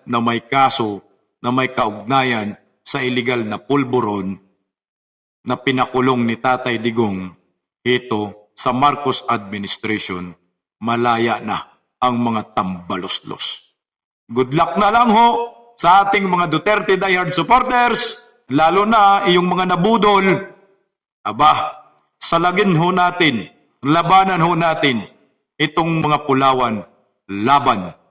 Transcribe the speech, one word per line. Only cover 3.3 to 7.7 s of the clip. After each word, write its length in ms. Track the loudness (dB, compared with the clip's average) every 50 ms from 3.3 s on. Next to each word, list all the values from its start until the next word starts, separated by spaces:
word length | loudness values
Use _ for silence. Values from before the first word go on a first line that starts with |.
| -2 -2 -4
na 160 | -6 -8 -10
pulburon 800 | -4 -2 0 0 0 0 0 -2 0 -2 -4 -4 -6 -8 -10 -10 _ _ _ _ _ _ _ _ _ _ _ _ _ _ _ _ _ _ _ _ _
na 160 | -6 -6 -2
pinakulong 640 | -2 -2 0 0 -2 0 0 0 2 2 2 0 0
ni 160 | -2 -4 -2
Tatay 400 | 0 0 0 0 -2 -4 -4 -4
Digong, 480 | -4 -2 -2 0 -2 -2 -4 -6 -10 -12 -16 _ _ _ _ _ _ _